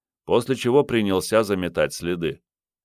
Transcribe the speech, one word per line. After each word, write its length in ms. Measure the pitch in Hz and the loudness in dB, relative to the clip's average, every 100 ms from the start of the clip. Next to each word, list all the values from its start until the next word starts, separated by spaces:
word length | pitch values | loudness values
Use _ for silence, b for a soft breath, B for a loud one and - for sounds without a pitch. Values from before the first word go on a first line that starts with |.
| _ _ - | _ _ 0
после 320 | 104 123 131 | 0 0 -2
чего 260 | 120 139 | 2 2
принялся 600 | - 117 101 92 - 110 | 2 0 2 0 2 0
заметать 500 | 104 95 87 82 76 | 2 -2 -2 -2 -2
следы. 480 | - 85 90 80 69 _ _ _ _ | -2 -6 -4 -4 -6 _ _ _ _